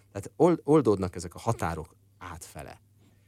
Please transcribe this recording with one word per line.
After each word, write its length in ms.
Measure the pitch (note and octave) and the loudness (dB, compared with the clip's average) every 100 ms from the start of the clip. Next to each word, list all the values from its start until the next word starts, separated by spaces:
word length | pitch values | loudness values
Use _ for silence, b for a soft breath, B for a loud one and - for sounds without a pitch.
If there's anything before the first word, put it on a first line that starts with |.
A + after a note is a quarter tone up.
| b | b
Tehát 180 | G2+ - - | -14 -8 2
old-, 240 | D#3+ D#3+ | 4 4
oldódnak 500 | - D#3 A#2 F#2+ F#2 | 4 4 4 2 0
ezek 200 | F2+ F2 | -6 -12
a 40 | F2+ | -6
határok 580 | A#2 A#2+ E2+ D#2+ D2+ _ _ - | -2 -2 -2 -4 -10 _ _ -18
átfele. 600 | F2 E2+ - D#2 C#2 - _ _ b b | -16 -16 -16 -16 -16 -18 _ _ b b